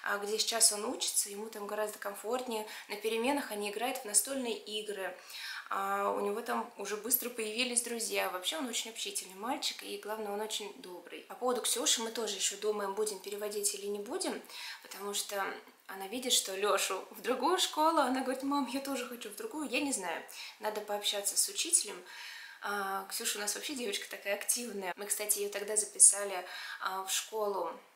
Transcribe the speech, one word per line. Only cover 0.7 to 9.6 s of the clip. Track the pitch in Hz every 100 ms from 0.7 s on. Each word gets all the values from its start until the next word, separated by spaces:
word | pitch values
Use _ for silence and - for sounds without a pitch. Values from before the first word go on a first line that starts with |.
он | 208
учится, | 220 339 - - 208
ему | 202 220
там | 214 202
гораздо | 208 214 -
комфортнее. | 202 202 208 254 254 220 214 - -
На | 208
переменах | 220 226 247 285 -
они | 208 208
играют | 208 247 262
в |
настольные | 208 202 269 269 240 208
игры, | 214 214 208 196 185 180 - - - - -
а, | 196 196 202 202
у | 196
него | 202 208
там | 240 233 226 -
уже | 202 208
быстро | 214 254 240
появились | 240 214 220 247 240
друзья. | 240 233 202 196 196
Вообще | 180 185 320
он | 262
очень | 226 226
общительный | 220 202 196 185 190
мальчик, | 226 269